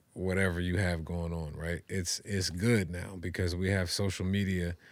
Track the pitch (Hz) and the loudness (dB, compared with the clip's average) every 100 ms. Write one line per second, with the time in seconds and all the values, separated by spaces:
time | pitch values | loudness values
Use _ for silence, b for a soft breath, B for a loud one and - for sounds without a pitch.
0 | _ - 92 92 95 87 90 90 92 85 | _ -4 0 2 2 2 0 2 2 0
1 | 80 87 85 85 78 73 82 85 - 98 | -2 -4 -2 -4 -6 -6 -4 -6 -4 -4
2 | 87 - - 98 85 85 113 113 85 87 | -2 -4 -2 -2 0 0 4 4 2 -4
3 | - 92 90 90 90 87 95 98 85 - | -8 -6 -6 -2 0 2 2 2 2 0
4 | 101 - 92 101 95 92 87 85 b | 0 0 0 2 2 2 0 -4 b